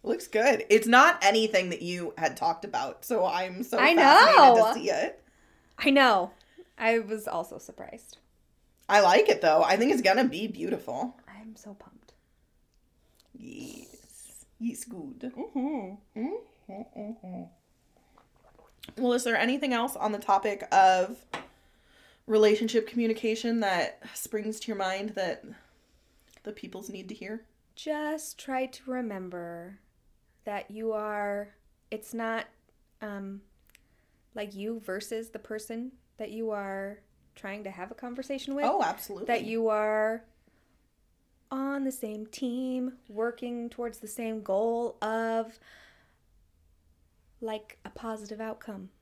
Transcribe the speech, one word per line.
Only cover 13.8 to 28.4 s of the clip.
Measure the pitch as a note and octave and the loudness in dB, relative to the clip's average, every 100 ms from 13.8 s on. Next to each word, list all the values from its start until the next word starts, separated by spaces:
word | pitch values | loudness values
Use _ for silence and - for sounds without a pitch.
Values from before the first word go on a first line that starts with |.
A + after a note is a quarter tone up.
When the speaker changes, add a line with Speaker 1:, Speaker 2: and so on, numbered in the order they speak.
| - - _ - - - _ _ | -20 -20 _ -20 -20 -20 _ _
Speaker 1:
It's | A#3 A#3+ | -10 -10
good. | A#3+ F#3 D3 - B3+ A#3 | -14 -14 -14 -14 -14 -12
Speaker 2:
Mm-hmm. | A4 C4+ C4+ C#4+ F#3+ G3+ _ G#3+ | -8 -6 -4 -6 -8 -14 _ -8
Speaker 1:
Mm-hmm, | B3+ A4+ - _ - F#3+ A#3+ - | -8 -8 -12 _ -18 -16 -14 -14
mm-hmm. | G#3 A3+ F3+ F3+ F3 _ _ _ _ _ _ _ _ _ _ _ _ _ - - | -12 -14 -14 -14 -14 _ _ _ _ _ _ _ _ _ _ _ _ _ -18 -4
Well, | B3 | 0
is | B3 | 0
there | B3 A3+ | 0 0
anything | A#3 C#4 C#4+ | 0 0 -2
else | A#3+ B3 - | -2 -2 -4
on | G#3+ | -4
the | G#3 | -4
topic | - G3 G#3+ G3+ - | 0 2 2 -6 2
of | F#3+ F#3+ F#3 F#3+ A#3+ _ - - _ _ _ _ _ _ _ | 6 6 6 0 -6 _ -14 -14 _ _ _ _ _ _ _
relationship | - G#3+ G#3+ G#3+ A3+ A#3 A3 | 0 4 6 4 2 0 0
communication | A#3+ A3+ A3 A3+ A3+ A#3+ A3+ | -2 0 0 -2 -2 -2 -2
that | G3+ F3+ C3 - - | 0 0 -2 -6 -16
springs | - - G#3+ G#3+ G#3+ | -14 -8 -6 -6 -8
to | - | -8
your | G3+ | -4
mind | F#3+ F#3+ G#3 | -4 -4 -6
that | G#3 F3+ - - - _ _ _ _ _ _ _ _ | -6 -6 -6 -12 -20 _ _ _ _ _ _ _ _
the | - | -16
peoples | G#3+ - F#3+ A#3 | -14 -14 -14 -14
need | G3 F#3 | -14 -14
to | |
hear? | G#3+ F#3+ A3+ _ _ _ | -14 -12 -12 _ _ _
Speaker 2:
Just | - D#4 D4+ D4+ D#4 D#4 | -12 -6 -4 -4 -6 -10
try | - | -14